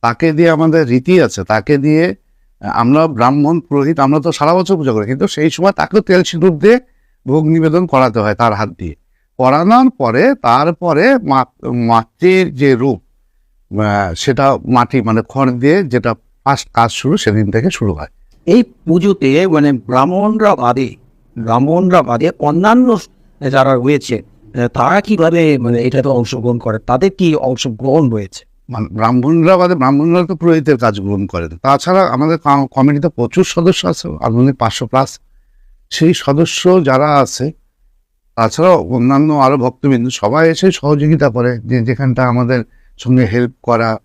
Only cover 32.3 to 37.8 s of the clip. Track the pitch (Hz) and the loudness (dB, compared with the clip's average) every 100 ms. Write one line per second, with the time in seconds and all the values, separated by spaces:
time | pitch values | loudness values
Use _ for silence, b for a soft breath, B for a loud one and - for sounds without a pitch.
32.3 | 160 147 143 139 - 135 143 165 - 120 | -2 0 0 0 0 2 2 -2 -4 -4
33.3 | - 180 - 165 185 180 165 - - 123 | 0 -2 0 0 0 -4 -6 -8 -6 -2
34.3 | 117 131 135 113 - 123 131 135 - _ | 2 2 0 -4 -4 -4 -2 -2 -6 _
35.3 | _ _ _ _ _ _ - 156 170 - | _ _ _ _ _ _ 0 0 2 -2
36.3 | 139 165 - 180 185 139 131 147 147 127 | 0 0 0 2 2 2 0 2 2 0
37.3 | - 135 - _ _ | -4 -8 -10 _ _